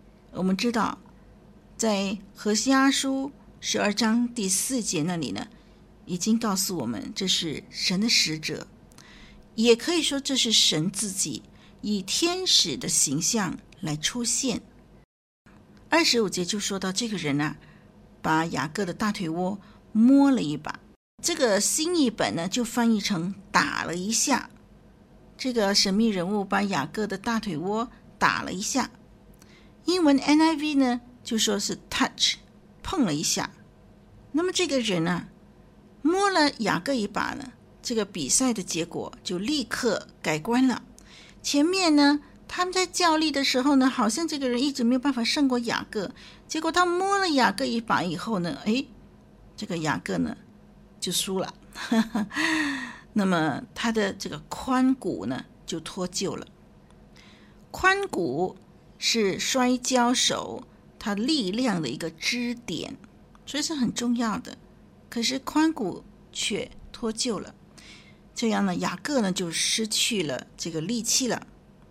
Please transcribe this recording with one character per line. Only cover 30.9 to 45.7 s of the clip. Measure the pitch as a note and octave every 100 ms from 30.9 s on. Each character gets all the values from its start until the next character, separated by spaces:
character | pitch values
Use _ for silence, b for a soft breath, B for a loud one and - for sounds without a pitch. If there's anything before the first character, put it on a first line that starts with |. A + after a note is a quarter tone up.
| A#3+ - -
就 | - A3
说 | G#3+ G3+
是 | - F#3 -
touch， | - A#3+ - - - - - - -
碰 | - F#4+ G#3+
了 |
一 | D3
下。 | - - - - - - - - - - -
那 | D4
么 | F4+
这 | F4+ F4+
个 | C4+
人 | A3 F3 E3
啊， | F3 - - - - - - - -
摸 | D4 F#4 G4+
了 | F#4 D4 -
雅 | G3+ E3
各 | C4
一 | C4+ G#3
把 | - -
呢， | - B3 - - -
这 | -
个 | A3+
比 | G3+ G3+ C3
赛 | - C4
的 | A3
结 | F3+ D#3+
果 | E3 D3 F#2+ -
就 | - F3+
立 | G#3+ D4+
刻 | A3 - A#3+ F3+ - -
改 | - D#3
观 | D#3 A#3+ C4
了。 | - - - B B B B
前 | - C#4+
面 | D#4 F#4+ F4 D4
呢， | C#4+ D4 B B -
他 | - F#4
们 |
在 | F#4
较 | F4+ - F4 D#4
力 | D#4
的 | C#4
时 | C4+ B3+
候 | B3+ C#4
呢， | C4
好 | B3 A3
像 | C4+ E4
这 | D4
个 | C4+
人 | A#3+
一 | C#4+
直 | C#4
没 | A#3
有 | B3+
办 | C#4+
法 | B3
胜 | A3+ D#4 C#4
过 | B3
雅 | A#3